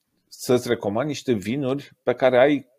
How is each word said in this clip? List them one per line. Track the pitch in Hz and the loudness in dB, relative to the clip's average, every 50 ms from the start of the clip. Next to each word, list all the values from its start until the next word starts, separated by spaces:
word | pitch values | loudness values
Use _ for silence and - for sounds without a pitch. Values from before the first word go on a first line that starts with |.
| _ _ _ _ _ _ | _ _ _ _ _ _
să-ți | - - - - 127 120 120 120 | -20 -8 -2 0 0 0 2 0
recomand | 117 - - 104 101 113 139 151 | -2 -2 -2 -4 -4 -2 -4 -4
niște | 135 - - 135 | -6 -6 -2 -2
vinuri | 120 101 90 104 123 147 139 127 135 143 131 - _ _ | -2 -2 -2 -6 -6 -4 -4 -4 -4 -6 -8 -14 _ _
pe | - 127 123 | -4 -4 -2
care | - 139 127 127 120 | 2 2 4 4 6
ai, | 131 147 147 131 - _ _ | 4 4 2 0 -4 _ _